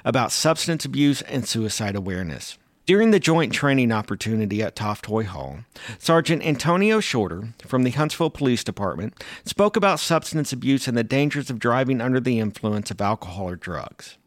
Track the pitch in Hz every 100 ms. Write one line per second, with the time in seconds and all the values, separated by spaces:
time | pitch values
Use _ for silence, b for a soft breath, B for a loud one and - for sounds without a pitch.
0 | 127 120 117 - 156 160 - 160 139 131
1 | 143 135 - 135 113 117 110 - 104 101
2 | 95 92 90 67 - - _ _ - 196
3 | 226 202 - 160 143 - 143 135 120 110
4 | 104 101 107 110 107 104 107 - 107 104
5 | - 110 107 85 67 69 - B B 107
6 | - 165 - 160 165 135 151 175 208 220
7 | - 123 95 85 113 - - 127 127 123
8 | 156 - 160 - 135 120 - 98 98 71
9 | 107 - B B - - 202 214 196 156
10 | - 165 - 160 143 127 123 135 135 120
11 | 113 135 147 147 135 120 123 123 131 127
12 | 123 127 123 120 107 - 107 104 101 95
13 | 101 107 92 90 92 90 - 82 - -
14 | - -